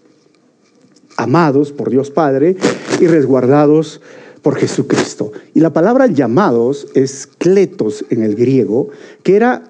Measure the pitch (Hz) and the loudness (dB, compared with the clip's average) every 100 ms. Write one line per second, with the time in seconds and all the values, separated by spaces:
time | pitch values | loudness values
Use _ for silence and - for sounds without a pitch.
0 | _ _ _ _ _ _ _ _ _ _ | _ _ _ _ _ _ _ _ _ _
1 | _ - 117 151 160 135 147 - 110 123 | _ -8 -2 0 2 2 -2 -4 -2 -2
2 | 139 - 151 135 156 185 - - - - | -2 -2 0 2 0 0 -2 -4 -6 0
3 | 175 165 127 131 123 143 147 151 156 - | 2 2 2 0 2 2 4 2 0 -10
4 | - - - - 156 139 - - - - | -20 -20 -20 -6 -4 -2 -4 -4 -2 -2
5 | - - 101 - - - 160 160 180 247 | -2 -6 -10 -10 -4 0 2 2 0 2
6 | 262 160 127 123 202 117 117 139 - - | 2 2 0 2 2 2 0 -2 -4 -2
7 | 135 - - _ 175 196 185 - 107 104 | -2 -4 -18 _ 0 2 0 -2 -6 -6
8 | - 113 107 107 120 135 98 110 - - | -6 -2 -2 0 0 2 0 -2 -4 -10
9 | - - - 196 233 247 - | -20 -8 0 2 2 -2 -8